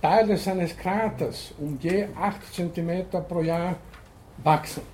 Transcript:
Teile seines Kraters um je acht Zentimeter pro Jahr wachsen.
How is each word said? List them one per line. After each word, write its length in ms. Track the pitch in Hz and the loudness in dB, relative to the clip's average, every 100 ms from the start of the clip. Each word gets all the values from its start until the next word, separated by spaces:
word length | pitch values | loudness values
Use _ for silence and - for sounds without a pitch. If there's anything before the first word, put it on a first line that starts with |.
Teile 360 | 151 202 214 190 | 6 6 6 4
seines 380 | 190 190 170 - | 2 0 -2 -2
Kraters 760 | - 202 220 - 156 - - - | -2 0 0 0 -4 -4 -14 -8
um 200 | 147 135 | -6 -2
je 260 | 170 190 202 - | 0 0 0 -2
acht 340 | 202 202 - | -2 -2 -12
Zentimeter 680 | - 175 170 170 175 185 185 | -4 -4 -2 -2 -2 -2 -4
pro 220 | 160 170 | -2 -2
Jahr 340 | 160 165 175 175 - - - - - - | 0 0 0 -4 -8 -20 -20 -20 -20 -2
wachsen. 400 | 151 151 - - - | 4 4 2 -10 -12